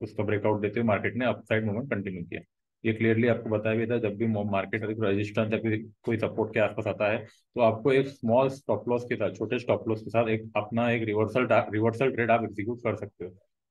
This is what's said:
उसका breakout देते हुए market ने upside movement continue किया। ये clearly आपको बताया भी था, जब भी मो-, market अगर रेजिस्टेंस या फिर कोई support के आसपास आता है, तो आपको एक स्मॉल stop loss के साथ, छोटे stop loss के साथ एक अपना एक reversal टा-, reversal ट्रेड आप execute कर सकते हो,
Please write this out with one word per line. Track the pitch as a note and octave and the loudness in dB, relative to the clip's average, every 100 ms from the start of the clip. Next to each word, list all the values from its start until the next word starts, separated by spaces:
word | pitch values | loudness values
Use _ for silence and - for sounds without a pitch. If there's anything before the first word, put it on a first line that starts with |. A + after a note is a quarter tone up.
उसका | A2 - | -10 -4
breakout | G2+ G#2 G#2+ G#2 | 0 2 2 2
देते | G#2 A2 | 0 0
हुए | A#2 | 2
market | G2 G2+ G#2+ | 2 0 0
ने | |
upside | B2 - - A2 | -2 -2 0 0
movement | A2 G#2 C#3+ | 0 -4 -4
continue | G2 G2 F#2 | -4 -4 -8
किया। | - E2+ - _ _ _ | -10 -12 -14 _ _ _
ये | A2+ | -2
clearly | A2 A2+ A2+ A#2 | 2 2 4 2
आपको | A2+ A2 | 0 0
बताया | G#2+ A2 A2 | -2 0 0
भी | A2+ | 0
था, | A#2+ | 0
जब | G#2+ G2+ | -2 -2
भी | A2+ | -2
मो-, | G#2 G#2 | 0 0
market | G2 F#2+ A2 | -2 -2 -4
अगर | G#2+ G#2+ G#2 | -4 -2 0
रेजिस्टेंस | G2+ G#2 - A2 | 0 0 0 0
या | A2 | 0
फिर | A2 G#2+ - _ | 0 -2 -6 _
कोई | A#2+ A2 | -2 0
support | G#2+ A2+ G#2+ | 0 0 -2
के | A2+ | 2
आसपास | G2+ - G#2 | 0 0 -4
आता | F#2 G#2 | 0 0
है, | A2+ | 0
तो | - _ _ B2 | -6 _ _ 2
आपको | A2+ A2 C#3+ | 2 4 2
एक | C3+ C3+ | 2 2
स्मॉल | - A2+ A#2+ C3+ | -4 2 4 4
stop | C3+ - G#2 A#2+ | -2 -2 -2 0
loss | A#2+ | -2
के | A#2+ A2+ | -2 -2
साथ, | G2 | -2
छोटे | G2 G#2+ A#2+ | -2 -4 -4
stop | A2 G2 A2 | 0 -2 0
loss | A2 | -4
के | - | 0
साथ | A2+ A2+ | 0 2
एक | A2 A2 G#2 | 0 -2 -4
अपना | G#2+ A#2 A#2+ | -2 0 2
एक | A#2 | 0
reversal | A2 G#2 G#2+ B2+ A#2 | 0 0 2 2 4
टा-, | A2 - | 4 2
reversal | G#2 A2+ A2+ C3 | 0 0 2 0
ट्रेड | A#2+ A2+ | 2 2
आप | A#2 | 2
execute | G#2+ G#2+ G#2 A#2+ | 2 -6 -6 -4
कर | A2+ G2+ | -4 -4
सकते | G2 - | -8 -10
हो, | G#2 - _ _ _ | -14 -14 _ _ _